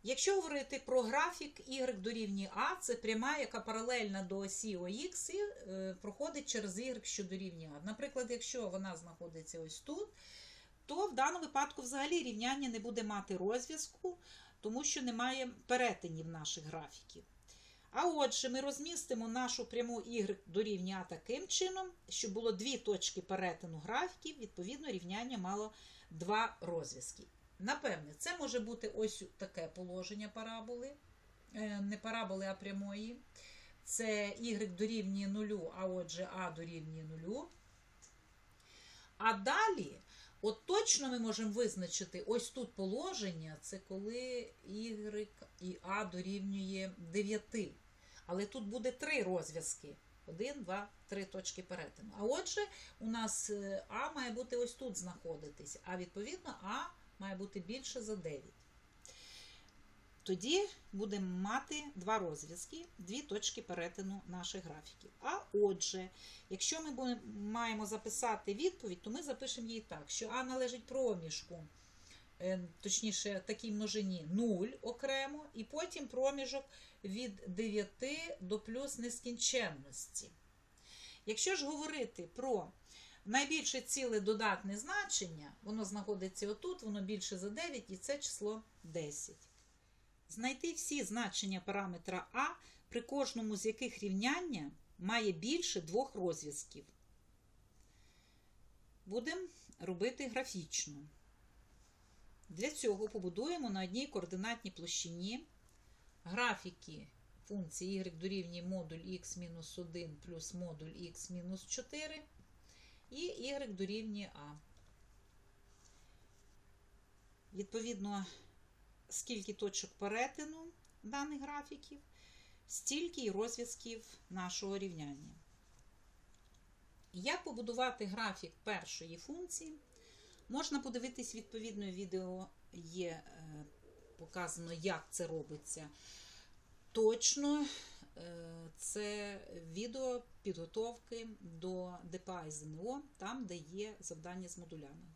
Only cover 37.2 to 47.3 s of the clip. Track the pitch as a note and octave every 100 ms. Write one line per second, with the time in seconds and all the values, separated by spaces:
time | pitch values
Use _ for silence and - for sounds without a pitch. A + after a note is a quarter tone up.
37.2 | E3 B3 E4+ - - - - - - -
38.2 | - - - - - - - - - -
39.2 | A3 G3+ G3 E4 A4 D#4 D#3 - - -
40.2 | - - G#3 G#3+ - G4 - - C4+ B3
41.2 | A3+ G#3+ A3 G#3 B3 F#3+ F3+ - F#3 F3+
42.2 | - A#3+ - - A3 - F#3+ A3+ F4+ F#4
43.2 | G3+ E3 D#3 D3+ - F#3+ - F#3+ G3+ A#3+
44.2 | B3+ B3 A3+ - - G#3 A3+ G#3+ G#3+ G#3
45.2 | G#3 - - - F#3 F3+ F3+ G3+ G3 F3+
46.2 | F#3 G3+ G3 G3 F#3+ F#3+ F#3+ F#3 E3 F#3+
47.2 | G3+